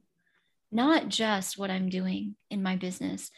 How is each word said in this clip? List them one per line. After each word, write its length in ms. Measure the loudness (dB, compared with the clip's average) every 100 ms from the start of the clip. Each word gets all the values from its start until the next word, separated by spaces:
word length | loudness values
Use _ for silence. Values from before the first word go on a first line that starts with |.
| _ _ _ _ _ _ _
not 380 | 2 6 6 4
just 480 | 0 2 2 -2 -4
what 120 | -2
I'm 180 | 0 0
doing 480 | 0 0 -2 -4 -8 -8
in 120 | -4
my 140 | -2 0
business, 540 | -2 -4 -4 -6 -8